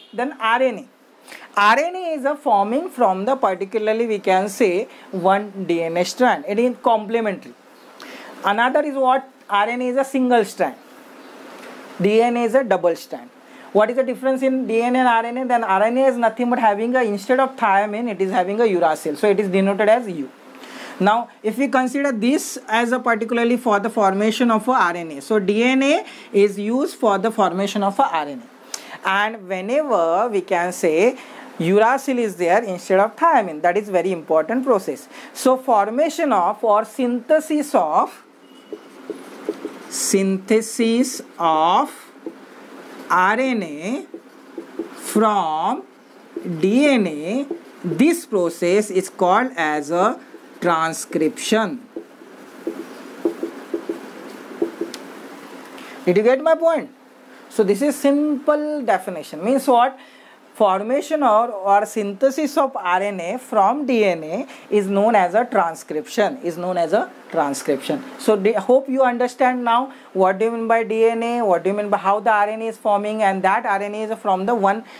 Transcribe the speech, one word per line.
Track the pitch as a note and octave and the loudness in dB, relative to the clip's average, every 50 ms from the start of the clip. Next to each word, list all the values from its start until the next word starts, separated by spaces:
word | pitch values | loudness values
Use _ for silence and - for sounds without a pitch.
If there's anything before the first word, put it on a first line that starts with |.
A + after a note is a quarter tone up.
| - - - | -20 -14 -8
Then | G#3+ B3 D4 - - | -6 -6 -6 -6 -4
R | A#3 A3 A#3 B3 | 0 0 2 2
N | C4 B3+ A3 | 2 0 -2
A. | F3 C3 - _ _ _ _ _ _ - - - - - - - | -4 -12 -18 _ _ _ _ _ _ -20 -20 -20 -20 -16 -6 0
R | G#3 G3+ G#3 A#3 C4+ | 2 4 4 4 4
N | D#4 F4 F4+ | 2 -2 -4
A | F#4 F#4 E4 D#4 | -6 -6 -4 -4
is | C#4+ B3 | -2 -2
a | C#4 D4+ | -2 -2
forming | D4 - C#4 A3 G3 G3 G#3 A#3+ D4 F4+ F#4 | -2 0 2 2 2 2 2 0 -2 -4 -4
from | - B3 A#3+ G3 F#3 F#3+ G3 | 0 2 2 2 2 2 0
the | B3 C4+ | -2 0
particularly | C4 B3 G3 F#3 F#3 G3 F#3+ - A3 G#3+ A3 A3 A3+ A#3+ | 2 0 0 0 -2 -6 -4 -4 -2 0 0 0 0 0
we | A3+ G#3+ G3 | -2 -2 -2
can | - G3 F#3 F#3 G3 G#3 | 0 2 2 2 2 -2
say | F#3+ - B3 F#3 F3 G3 B3+ - - - - - | 0 0 2 2 2 0 -4 -6 -12 -20 -16 -8
one | - F#3 E3+ F#3+ G3 G3+ G#3+ G3+ F#3+ G3 F#3 | -6 0 2 2 2 2 0 -6 -10 -8 -4
D | E3 E3+ E3 E3 | -2 -2 -2 -2
N | E3 E3 | -2 -2
A | F3 F3+ | -2 -2
strand. | F#3 - - B3 A#3+ G3 D3+ C#3 | -2 0 2 2 2 2 0 -2
It | E3+ G3+ G#3+ | -4 -2 0
is | A#3+ B3 A#3 - - | 0 0 -2 0 0
complementary. | C4 A3+ G#3+ G#3 G3 A3+ A#3 A3+ G#3 F#3 - - B2+ A#2+ _ _ - - - - - - - - - - - - - - - - | 0 0 0 -2 -4 -4 -2 -2 -2 -6 -6 -12 -20 -20 _ _ -20 -20 -20 -20 -20 -20 -20 -20 -20 -18 -18 -18 -18 -14 -6 -2
Another | G3 G3+ A3+ A#3+ B3+ C#4 D4+ D4 | -2 0 2 2 2 2 0 0
is | D4+ C4+ | 0 -2
what? | C4+ C4 B3+ C4 C4+ C4+ - _ _ - - | 0 2 2 2 2 0 -6 _ _ -8 -2
R | G3+ G3+ G#3+ | 0 0 0
N | A#3 A#3+ B3 | 0 -2 -4
A | B3+ | -4
is | B3 B3 | -2 0
a | C4+ C4+ | -2 -2
single | C4+ - C4 B3+ B3 B3 A#3 G3+ | 0 0 0 2 4 4 2 2
strand. | G3+ - - F3 C#3 B2 - - - - - - - - - - - - - - - - - - - - - - - - - | 0 -2 -4 -4 -4 -4 -10 -20 -20 -20 -20 -20 -20 -20 -20 -20 -20 -20 -20 -20 -20 -20 -20 -20 -20 -20 -20 -20 -16 -6 0
D | F3 G3+ G#3+ A3+ | 0 4 4 4
N | A#3 A#3+ A#3+ | 4 4 2
A | A#3+ A#3+ | 0 0
is | A3+ A3 | 2 2
a | C4+ C4 | 2 2
double | G#3 G3 F3 E3 F3 E3 | 2 0 2 2 0 0
strand. | - - - D#3 B2 A#2+ - - - - - - - - - - | 0 -8 -14 -14 -14 -14 -16 -20 -20 -20 -20 -20 -20 -12 0 2
What | G3+ G#3+ A3+ | 2 4 4
is | A#3+ | 2
the | C4+ C4 | -2 -2
difference | B3 A#3+ G3 C4 C4 C4 B3+ C4+ | -2 -2 -2 -2 -2 0 0 0
in | C4+ C4 C4 B3 | 0 0 0 -2
D | G3+ A3+ A3+ | 0 0 0
N | A#3 B3 B3 | 2 2 2
A | C4 | 2
and | B3+ | 4
R | B3 A#3 A3+ A3+ | 4 2 2 0
N | A#3 A#3+ | -2 -4
A? | B3+ C4 | -6 -2
Then | A#3+ B3 A#3+ A3+ | 0 0 0 2
R | F#3+ F#3+ F#3+ G#3 | 2 2 2 2
N | A#3 A#3+ | 2 2
A | B3+ C4+ | 2 2
is | C4+ A#3+ | 2 2
nothing | A#3+ A#3 A3 A3+ - B3 A#3+ | 2 0 0 0 0 -2 0
but | B3 - | 0 2
having | A3+ A3 G#3 G#3 A3+ A#3+ B3 | 2 2 2 2 -2 0 0
a, | B3+ | 0
instead | B3 G#3 G3+ G3 - - B3 C4 | 0 0 -2 -4 0 0 2 2
of | C4+ C4 C4 | 2 0 -2
thymine, | - A#3 G#3 G3 G3 G#3 G#3 G#3 A3 B3 A#3+ | -2 0 2 2 2 2 0 -4 -6 -6 -6
it | G3 F3+ | -4 -2
is | F#3+ F#3 | -2 -2
having | F#3+ G3 F3+ F#3+ G3+ A3 | 0 0 0 0 0 0
a | A#3+ | 2
uracil. | A3 F#3 E3+ E3+ D#3 D#3 D3+ - D#3+ D3 | 2 2 2 2 2 0 0 -4 -6 -4
So | - G#3+ G#3 | 0 2 2
it | G3 G3 | 2 2
is | G#3 F#3+ | 0 0
denoted | F3+ F#3+ G3 G3 G3+ F#3+ - G#3 | 2 2 2 2 2 2 4 4
as | A3 B3+ A#3+ | 4 2 2
U. | G3+ F3 D3+ C3+ B2+ - - - - - - - - - - - - - - | -6 -8 -8 -8 -10 -12 -20 -20 -20 -20 -20 -20 -18 -18 -16 -16 -12 -4 0
Now, | F#3 G3+ G#3+ A#3+ A#3 - - _ - | 2 2 2 2 -2 -6 -12 _ -6
if | A3 G#3+ | -4 -2
we | A#3+ C#4 | -2 -2
consider | B3+ C4+ B3+ B3+ B3 C4 C#4 C#4 C#4+ | 2 2 0 0 0 -2 -2 -2 -2
this | B3+ G#3 G#3 A#3+ D4 F#4+ - - - - - | -2 0 0 2 0 0 -2 -6 -12 -12 -6
as | - G#3+ A3+ A#3+ A#3 | -2 0 0 2 0
a | B3+ B3+ | -2 -2
particularly | B3 B3 A#3 G#3+ A3+ A3 B3 A#3 A#3 A#3 B3 | 0 0 0 0 -2 -2 -2 0 2 0 0
for | A#3+ - A#3 G#3 G3+ | 0 0 0 0 0
the | G3 G#3+ | 0 -2
formation | G3+ A3+ G3+ F#3+ F#3+ G3 G#3+ A3 G#3+ - B3+ A#3+ | 0 2 2 2 2 2 0 0 0 2 2 2
of | A3 G#3+ A3 | 2 0 0
a | B3 | 0
R | C4 B3 F#3 F3 E3+ | 2 2 2 0 0
N | F3 E3+ D#3+ D3 | -4 -8 -10 -10
A. | C#3 | -12
So | - - A3 G#3+ | -4 0 0 0
D | F#3+ F#3 G#3 A3 A#3+ | 2 2 2 2 2
N | B3+ C4 C4 | 2 2 2
A | C4+ C#4 D#4 G4 - - - - - - | 2 2 2 0 -2 -6 -16 -20 -12 -2
is | - G3+ G3+ G#3 G3 G#3 | 2 2 2 2 2 -2
used | G3+ G#3+ A#3 C4 D4+ F4+ - | -4 -2 -2 -2 -2 -4 -4
for | - B3+ G#3+ G3 | 0 0 2 2
the | F#3+ F#3 A3+ | 2 0 -2
formation | A3 - G3 F3+ E3+ F#3+ G3+ G3 - G#3 | 0 2 0 0 2 -2 -4 -2 -2 -2
of | G3 G3+ G3 | -2 -2 2
a | - G#3 | 0 0
R | - E3+ D#3+ D3 | 0 0 -4 -4
N | C#3+ C#3 B2 A2+ | -6 -10 -12 -14
A. | - - - - - - - - - - - - | -18 -20 -20 -20 -16 -16 -16 -14 -16 -14 -6 -2
And | F#3+ F#3+ G3+ G#3 A3 A3+ G#3+ F#3+ | -2 0 0 0 -2 -4 -8 -10
whenever | F3+ F#3+ F#3 F#3+ G#3 B3+ D4+ D#4 D4 A3+ F3+ E3 E3 E3 F#3+ A#3 | -8 -8 -6 -4 -2 -2 -2 0 0 0 2 2 2 2 0 0
we | B3 G#3 F#3+ | 0 -2 -2
can | F3+ - F#3+ E3+ F3 F3+ F3 | -2 0 -2 0 0 -2 -4
say | - - E3 D#3 E3 G3+ B3 B3+ - - - - - - - - - | 0 0 2 2 4 2 2 0 -2 -14 -18 -18 -18 -18 -16 -8 -4
uracil | E3 E3+ G3 G#3 A3 A#3 C4 C4+ - C#4+ B3+ | 0 2 4 4 6 4 2 0 0 -2 -2
is | A#3+ A#3 G#3 F3+ | 0 -2 -2 -2
there | E3+ F3+ E3 F#3 A3 A#3+ | -2 2 2 2 2 2
instead | G3 F#3 F3 - - F#3+ F#3+ | -2 -8 -8 -2 2 2 4
of | G3+ A3+ - | 2 2 0
thymine, | - D#4+ E4+ D#4 B3 G3+ F3 D3+ D3+ | 2 2 4 4 4 2 0 -6 0
that | D#3+ F3 F3 | 0 2 2
is | G#3 G#3 G#3 | 0 -2 0
very | F#3 F3 E3+ F#3+ | 0 0 0 0
important | F#3 E3 D3+ - D#3+ D#3+ D#3 D#3+ A3+ C4 B3+ | -2 -4 -2 2 2 2 2 0 -2 -2 2
process. | C4+ A#3 F#3+ F#3+ - C3+ - - - - - - - - | 2 2 2 0 -4 -8 -8 -10 -20 -20 -20 -20 -18 -10
So | - - B3+ C4 | 0 2 2 2
formation | B3+ C4 C4+ A#3 G3+ G3+ G#3+ A#3 C4+ D#4+ D#4 - - E4 C#4+ A3+ | 2 2 2 2 2 2 0 0 0 -2 -2 0 -2 0 2 2
of | F#3+ E3+ F#3+ G#3+ - - | 2 2 0 -2 0 2
or | A3 G3+ G#3+ A3 | 2 2 2 2
synthesis | - - - B3+ A#3+ B3 A#3+ A#3 - D#4 D#4 D#4 - D#4 D4 C#4 - - | -2 -4 -2 -2 -2 -2 -4 0 2 2 2 2 0 -2 -2 -2 0 0
of, | G#3+ E3+ D3+ D#3 G3+ C#4 - - - - - _ - - - - - - - - - - - - - - - - - - - - - - - - - - - - - - - | 0 2 2 2 0 0 0 -4 -18 -20 -20 _ -20 -20 -20 -20 -20 -18 -18 -18 -18 -18 -20 -20 -20 -16 -16 -14 -14 -14 -18 -18 -12 -10 -10 -10 -10 -10 -14 -14 -14 -16 -12
synthesis | - - - - - G3 G3 F#3+ F#3+ F#3+ F#3+ - A3 A3 A3 A3 - - A3+ A3+ A3+ A#3+ C#4 C4 - - - - - | -8 -6 -4 0 0 2 2 0 -2 -2 0 2 2 2 2 -2 -4 -2 0 0 2 2 0 -2 -4 -10 -14 -16 -8
of | - E3+ E3 D#3+ D#3 D#3 E3+ F#3+ A#3 D4 D4 - - - - - - - E3+ - - - - - - - - - - - - - - - - | -2 0 2 2 4 4 4 4 2 0 0 -6 -18 -20 -20 -20 -16 -16 -16 -16 -16 -20 -20 -20 -20 -20 -20 -20 -20 -20 -20 -18 -14 -6 0
R | E3+ F3+ F#3 G3 A3 A#3+ | 2 2 4 4 2 2
N | C4 C4 B3 G#3+ F#3 | 0 0 0 -2 -4
A | D#3 D3 D3+ E3 G3+ B3+ E4+ - - - - - - - - - - - - - - - - - - - | -6 -10 -8 -8 -6 -6 -6 -8 -12 -18 -20 -20 -20 -20 -20 -20 -18 -16 -16 -16 -16 -12 -12 -12 -12 -12
from | - - - - G#3 A3 G#3+ G#3 G3 E3+ D#3 D#3 D#3+ E3+ G3+ B3+ F#4 - - - - - - - - - - - - - F3+ E3+ D#3 | -14 -10 -2 0 2 2 4 2 0 -2 -2 -2 -2 -2 -2 -2 -4 -8 -16 -20 -20 -20 -20 -20 -20 -20 -16 -14 -10 -8 -8 -4 0
D | F3+ F#3+ A3 C4 D4 | 0 2 4 4 4
N | C#4+ C4+ A#3 G3 | 4 4 2 2
A, | E3+ D3+ D3 D3+ F3+ A3+ C4+ C#4+ - E4+ - - - - - - | 0 -4 -6 -6 -6 -4 -4 -4 -6 -10 -12 -12 -20 -18 -10 -6
this | F3+ D3+ D#3 C4 E4+ E4+ E4+ - | -4 0 4 4 4 4 0 -4
process | - G#3+ F#3+ F3 E3 E3 - F3+ E3+ F#3+ G#3+ G#3 G3+ | -2 -2 0 0 0 -2 -2 0 2 2 2 0 0
is | F3+ F#3 F3+ - | -2 -2 -2 -2
called | - - F#3+ F3 F#3+ A3 B3+ C4 B3+ | -4 0 2 4 4 4 2 0 -2
as | E3+ D#3+ D3+ D3+ D3+ C#3+ C#3+ | -2 -2 -2 -2 -4 -4 -2
a | E3 F3 F#3+ A3+ D4 - - - - - - - - - | 0 2 2 2 0 -2 -12 -20 -20 -20 -20 -20 -12 -4
transcription. | - F3 E3 D#3+ D#3+ D#3+ D#3+ - - - - D#3+ D#3 D3+ D#3 - - - G#3+ A3 A3 F3+ C#3+ A#2+ - - - - - - - - - - - - - - - - - - - - - - - - - - - - - - - - E2+ - - - - - - - - - - - - - - - - - - - - - - - - - - - - - - - - - - - - - - - - - - - - - - - - - - - - | 0 0 0 2 0 -2 -4 -6 -10 -6 -2 -2 -2 -2 -2 -4 -2 0 0 0 0 -2 -4 -10 -14 -14 -16 -16 -16 -16 -20 -20 -20 -20 -20 -20 -20 -20 -18 -10 -10 -10 -10 -10 -14 -16 -16 -18 -18 -18 -14 -6 -6 -6 -6 -6 -10 -12 -12 -14 -14 -10 -10 -10 -8 -8 -12 -12 -12 -16 -18 -18 -18 -18 -18 -18 -18 -14 -6 -6 -6 -6 -6 -10 -10 -10 -10 -16 -16 -18 -20 -18 -18 -18 -20 -18 -20 -20 -20 -20 -20 -20 -20 -20 -18 -18 -14 -6 -2
Did | F3+ F3 | 2 2
you | G3+ G#3+ | 4 4
get | A#3+ C4 C4 | 4 2 2
my | D4+ D#4+ D#4+ | 2 2 2
point? | D#4+ E4 E4 E4 C#4+ - - - - - - - - - - - - - - | 4 2 2 2 0 -4 -8 -16 -20 -20 -20 -20 -20 -20 -20 -20 -20 -20 -10
So | - - G#3 | -2 0 2
this | F#3 G#3 F#3+ | 2 2 2
is | C#4 D4 C4+ | 2 0 0
simple | - - C#4 C#4+ C#4+ D4+ D4+ D4 B3+ - D4+ D4 D4+ D4+ D4+ D4+ D4 B3 | 0 2 2 2 2 2 0 -2 -2 0 0 0 0 0 -4 -6 -4 0
definition. | A3+ G3+ - B3 G3+ F3+ D#3 D3 - - - F3+ | 0 0 0 0 -6 -8 -10 -10 -12 -10 -6 -2
Means | A3+ C4+ C4 - | 0 0 0 2
what? | C#4+ B3 A#3 B3 C4+ C4 - - - - - - - - - _ - - | 4 4 4 4 2 0 -8 -20 -20 -20 -20 -20 -20 -20 -20 _ -12 -2
Formation | - G#3+ F#3+ F#3 G3 G#3 A3 C4 D4 C#4+ - D#4 D4+ C#4+ | 2 2 2 2 0 -2 -2 -2 -2 -2 -2 -2 2 4
or, | A#3 G#3 G#3+ A#3 A#3+ | 4 4 4 2 2
or | G#3+ F#3+ F#3 G3+ G3 G#3 G#3+ | -4 -4 0 4 4 4 2
synthesis | G#3 - A3+ G3+ G3+ G3+ G3 C4+ C4+ C4 D#4+ D4+ C4+ - | 0 -4 -4 -4 -4 -2 2 0 2 2 2 -2 0 0
of | D4+ C#4 C4 C4+ | 0 0 0 -2
R | A3+ F#3 F3 F3+ F#3 | -4 -2 0 0 0
N | G3 G3+ G3+ F#3 | 0 -2 -4 -6
A | E3 F3 A3 | -6 -6 -6
from | B3 - - A#3 G#3+ F#3+ G#3 B3+ D4+ C#4+ | -8 -6 -2 2 4 4 4 2 0 0
D | B3 B3+ A3+ G#3 | 0 2 2 4
N | F#3+ E3+ D#3+ D#3 | 2 2 -2 -4
A | D#3 E3+ A3+ C4 - - - - - | -8 -6 -8 -8 -10 -14 -18 -8 0
is | - G#3 G3 | 0 0 0
known | F#3+ G3+ G3 G#3 A3+ A3+ | 2 2 2 4 4 4
as | G3+ F3+ F3 F3+ | 4 4 4 2
a | A3 B3 | 0 0
transcription, | A#3+ B3 G3+ E3+ E3 D#3+ - - - D#3 D#3 D3 - - A#3 G#3 F3 C#3 B2+ - | 2 0 0 0 0 -4 -10 -12 -8 -8 -8 -8 -6 -2 0 0 0 -2 -4 -6
is | F3 D#3+ | -6 -6
known | E3+ F3 F#3 F3+ | -4 -6 -4 -2
as | F3 E3+ D3+ F3+ | -2 0 2 0
a | A#3 F4+ - - - - - | 0 0 -2 -10 -20 -14 -6
transcription. | - E3 D3 C#3+ C#3 - - E3 C#3+ C3 - - D3+ C3+ - - - - | -2 -2 0 0 -2 -4 -2 -2 -2 -2 -2 -4 -6 -6 -6 -12 -14 -4
So | - A#3 G#3+ | 0 2 2
de-, | G3+ F#3+ G#3+ A#3 | 2 2 0 0
hope | G3+ F#3+ - B3+ C#4 C#4 C#4 | 0 2 4 4 4 4 0
you | B3+ C4+ C4 | 0 2 2
understand | B3 A#3+ A#3+ B3 B3 - - C#4 B3+ B3+ B3 A#3+ | 2 2 0 -2 -2 0 0 0 2 2 0 0
now | A#3 A3+ A3+ C4+ C4 - - - - - | 2 2 2 0 -2 -8 -18 -18 -8 0
what | F#3+ F#3+ F#3 F#3+ F#3+ | 2 2 2 2 2
do | A3 | 0
you | A#3 | -2
mean | A#3 A3+ A3+ | -2 -2 0
by | A3 A3+ A#3 A3+ | 0 2 0 2
D | G3+ A3 A3 A3+ | 0 0 2 2
N | A3+ A#3 A3+ | 2 2 0
A, | A#3 A#3 A#3+ A#3+ A#3 | -2 -2 -2 0 2
what | G3+ F3 E3 D#3+ | 2 2 2 2
do | F#3+ | -2
you | G3 | -2
mean | G#3 G#3 G3+ | -2 -2 -2
by | G3+ | -2
how | F3+ E3+ G3 G3+ G#3+ | 0 2 0 0 2
the | G3+ A#3 | 2 2
R | G#3+ G#3 G#3 | 2 2 2
N | G#3 A3 A3 A3+ | 0 -2 -6 -6
A | |
is | A3+ A3 | -8 -8
forming, | - - G#3+ G3+ G3+ G#3 G#3 G#3+ A3 | -4 0 0 0 0 0 -2 -2 0
and | G#3+ G3 F#3+ F#3+ F#3 | 0 0 0 2 0
that | F#3 G3+ A#3 A#3 | 2 0 2 0
R | A3+ G3 G3 | -2 -2 -2
N | G#3 G3+ G#3 | -2 -6 -6
A | G#3+ A3 | -6 -6
is | G#3+ A3 A3 | -6 -6 -4
from | - G#3 F#3+ F#3 F#3+ | -2 -2 0 0 0
the | G#3+ B3 | 0 0
one | A3 G3 G3 G3 A3+ A3+ - - | 2 2 2 2 0 -4 -14 -20